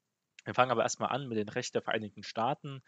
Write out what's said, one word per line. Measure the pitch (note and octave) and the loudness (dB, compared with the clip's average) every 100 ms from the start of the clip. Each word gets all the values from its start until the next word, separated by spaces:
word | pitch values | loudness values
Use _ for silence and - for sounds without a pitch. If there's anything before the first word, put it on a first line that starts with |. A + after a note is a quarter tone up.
| _ _ _ - | _ _ _ -12
Wir | - | 0
fangen | G#2 B2+ | 2 4
aber | A#2 | 4
erstmal | A#2+ - G#2+ | 2 0 -2
an | B2+ C#3 | -2 -2
mit | A2 | -2
dem | G#2 | -2
Recht | A#2+ - | -2 -2
der | A#2 | -2
Vereinigten | - A2+ G#2 - | 0 -2 -2 -8
Staaten, | - - A#2 D3 D3 C3+ | -8 0 0 0 -6 -10